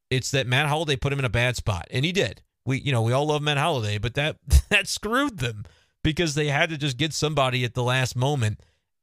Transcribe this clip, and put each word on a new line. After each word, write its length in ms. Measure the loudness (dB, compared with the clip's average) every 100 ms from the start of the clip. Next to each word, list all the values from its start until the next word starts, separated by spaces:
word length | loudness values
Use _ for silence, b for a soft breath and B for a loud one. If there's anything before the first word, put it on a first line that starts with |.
| -4
It's 220 | -2 0
that 160 | -2 0
Matt 200 | 2 2
Holliday 280 | 0 0 -2
put 160 | -2
him 80 | -2
in 60 | -2
a 40 |
bad 260 | 0 0 0
spot, 320 | -4 -4 -4
and 140 | -2 0
he 60 |
did. 300 | 0 -2 -4 _ _
We, 160 | -4 -2
you 120 | 0
know, 100 | 0
we 120 | 2
all 120 | 2 2
love 160 | 0
Matt 160 | 0 0
Holliday, 400 | 0 0 -2 -2
but 160 | -4
that, 240 | -2 -4 -4 4
<laughs> 160 | 4 6
that 180 | 0 0
screwed 520 | -6 0 0 0 -2
them 260 | -6 -6 -14 b b b
because 320 | -2 2 0 0
they 140 | 0
had 200 | 2 0
to 80 | 0
just 200 | -2 -2
get 160 | -2
somebody 500 | 0 -2 2 2 2
at 100 | -2
the 80 | -2
last 320 | 0 2 0 0
moment, 440 | 0 2 0 -2 b b _ _